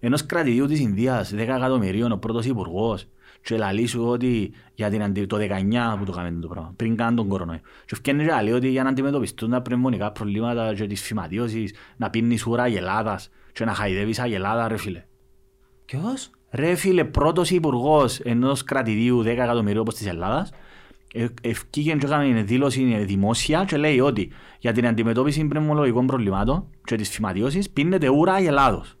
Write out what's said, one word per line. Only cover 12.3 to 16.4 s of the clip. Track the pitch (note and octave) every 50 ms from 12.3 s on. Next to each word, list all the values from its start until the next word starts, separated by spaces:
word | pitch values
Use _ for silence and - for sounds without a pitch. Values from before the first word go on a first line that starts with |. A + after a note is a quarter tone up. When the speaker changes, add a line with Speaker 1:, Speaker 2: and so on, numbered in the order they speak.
| A#2+ A2 -
Speaker 1:
ούρα | A#2 A#2 A#2+
αγελάδας | B2 B2 A2+ F#2+ F2+ F#2 F#2+ A2 A2 G#2+ G2+ F#2 - - _ - - -
και | - - A#2
να | A3 G#2
χαϊδεύεις | - G#2 G2+ F#2 F#2+ G#2 A2 A2+ -
αγελάδα, | B2+ B2 A2 F#2+ F#2+ G2+ A2 A#2 A#2 A2
ρε | A2+
φίλε. | G#2 - G#2 F2+ E2+ - - - _ _ _ _ _ _ _ _ _ _ _ _ _ _
Speaker 2:
Ποιος; | - - C3+ E3 A3+ C4 C4 - - _ _